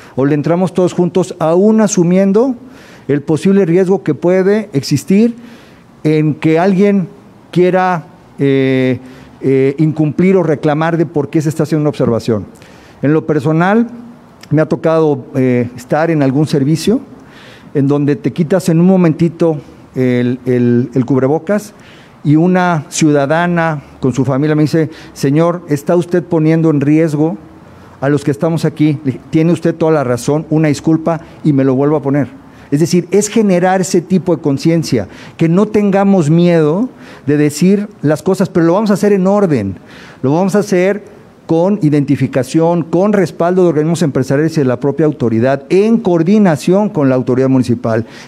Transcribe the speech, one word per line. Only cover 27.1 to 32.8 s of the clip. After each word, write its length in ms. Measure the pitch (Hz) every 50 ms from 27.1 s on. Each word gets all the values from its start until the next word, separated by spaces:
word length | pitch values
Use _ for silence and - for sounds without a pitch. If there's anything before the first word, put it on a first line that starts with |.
| 147 147 156 160 202 - - - - - - - - - - - - -
a 80 | 131 143
los 140 | 147 139 -
que 80 | 156
estamos 340 | 135 - 180 165 165 151 -
aquí". 360 | 156 156 - 151 156 147 147 -
Le 80 | 135 113
dije: 80 | - - -
"Tiene 220 | - 160 160 170 170
usted 220 | 165 - 170 165
toda 160 | 165 165 160
la 140 | 160 147 135
razón, 420 | 123 123 117 - - 143 156 156 -
una 200 | 156 156 160 151
disculpa", 540 | 139 - - 160 160 156 160 170 165 156 - - - - -
y 100 | 160 143
me 120 | 135 135
lo 100 | 135 127
vuelvo 220 | 131 143 147 156
a 60 | 147 131
poner. 260 | 139 139 147 127 117 - - - - - - - -
Es 80 | -
decir, 300 | 147